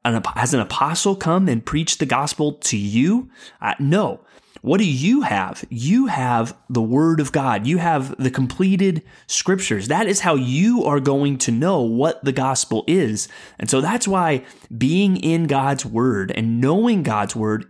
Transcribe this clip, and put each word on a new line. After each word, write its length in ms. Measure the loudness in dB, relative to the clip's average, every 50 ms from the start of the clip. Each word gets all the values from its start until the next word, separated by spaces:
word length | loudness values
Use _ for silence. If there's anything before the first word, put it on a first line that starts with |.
| -2
an 120 | -2 0
ap-, 200 | 0 -2 -4 -4
has 160 | -4 -2 0
an 80 | 0 -2
apostle 560 | -2 -2 -2 -2 -2 -2 -2 0 0 0 0
come 320 | 0 0 0 2 2 2 2
and 160 | 0 -2 -4
preach 320 | -4 -4 -4 -2 -2 -2
the 80 | -4 -2
gospel 480 | -2 -2 -2 -2 -4 -2 -2 -2 -2 -2 -4 -6
to 120 | -4 -2
you? 540 | -2 -2 0 2 2 2 4 2 0 -2 -6 _ -20 -20 -20 -16 -8
Uh, 100 | -6 -6 -4 -2
no. 400 | 0 0 2 2 0 -2 -4 -8 _ _ _ -20 _ _ _ -8
What 200 | -2 0 2 2
do 40 | 2
you 380 | 2 0 0 2 2 2 2
have? 420 | 2 0 -2 -2 -2 -4 -8 -12 -12 -10
You 380 | -8 -6 0 2 2 2 2 2
have 460 | 0 -2 -2 0 0 0 -2 -4 -6 _ _ -4
the 140 | -2 -2
Word 380 | 0 2 2 2 4 4 2 2
of 120 | 0 0
God. 340 | -2 -2 0 0 -2 0 0
You 120 | 0 0 0
have 360 | 0 0 0 0 -2 -6 -6 -2
the 120 | -2 -2
completed 720 | 0 0 -2 -2 0 0 2 2 2 2 2 2 0 -2 -6 -10 -20 -20 _
Scriptures. 640 | -6 -6 -4 0 0 0 0 0 -2 -4 -4 -2 -2
That 180 | 0 0 0
is 140 | 0 0 0
how 140 | 2 2 0
you 500 | 2 0 0 0 2 2 4 2 2 2
are 160 | 2 0 2
going 380 | 2 2 2 2 2 0 0 -2
to 120 | 0 0
know 300 | 0 0 2 2 2 2
what 420 | 0 0 0 2 0 0 0 -2
the 100 | -2 -2
gospel 520 | -2 0 0 -2 -2 -2 -2 -2 -2 -2 0
is. 420 | 2 2 2 2 0 -2 -4 -8 -10 -12 -20 -20 -20 -14 -8
And 120 | -4 0
so 100 | 0 0
that's 260 | 2 0 -2 -2 -2
why 380 | 0 0 0 0 0 0 -2 -4 -8 -20 -20 -20 -12 -4
being 400 | -2 0 2 2 4 4 2 2
in 300 | 2 2 0 0 2 0
God's 400 | 0 0 0 0 0 -2 -2 -4
Word 440 | -4 -2 0 0 2 0 0 -2 -4 -4
and 240 | -2 -2 0 0 0
knowing 420 | 2 2 2 2 2 2 2 0
God's 320 | 0 -2 -2 -2 -2 -4 -4
Word 300 | -4 -2 -2 -2 -4 -4